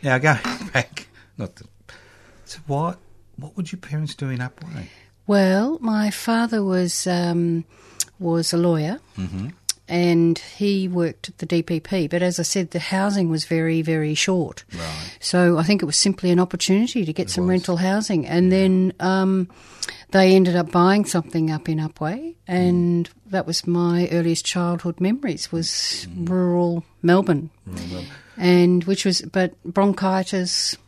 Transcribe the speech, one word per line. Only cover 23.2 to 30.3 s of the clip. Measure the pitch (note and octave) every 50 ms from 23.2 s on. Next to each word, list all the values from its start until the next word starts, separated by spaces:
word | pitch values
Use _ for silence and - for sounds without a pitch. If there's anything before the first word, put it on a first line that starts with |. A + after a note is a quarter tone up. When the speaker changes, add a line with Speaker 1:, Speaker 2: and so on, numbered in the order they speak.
| _ G#3+
Speaker 2:
that | F#3+ F#3+ -
was | - E3+ - -
my | - F3 F3 F3 F3 F3 F3 F3 -
earliest | - E3+ E3 E3+ E3 - -
childhood | - - F3+ F3 F3 F3 E3 - F3 E3+ -
memories, | F3 F#3+ A3 C4+ C#4+ A3 D3+ - - -
was | - E3 E3 - - - - - - - - F2
Speaker 1:
Mm. | - F3+ E3+ E3+
Speaker 2:
rural | F3+ F#3 F3+ F3 F3 F3 F3 F3 E3+ E3+ - _ _ _
Melbourne. | - E3+ F3 F#3+ F#3+ F#3 E3 C#3+ E3 D#3+ _ _ _
Speaker 1:
Rural | G2 F2+ F2 E2+
Melbourne. | F2 F2+ - - - - - - - -
Speaker 2:
And | - F3 F3+ F3+ F3 F3 F3 F3+ F3+ E3
which | F#3 G3 F#3+ -
was, | G3 F3+ -
but | - E3 - F#3+ F#3 F3 - _ _
bronchitis | F3 F3 G3+ G3 G3+ F#3+ - G3 F#3+ F#3+ F#3+ F#3 -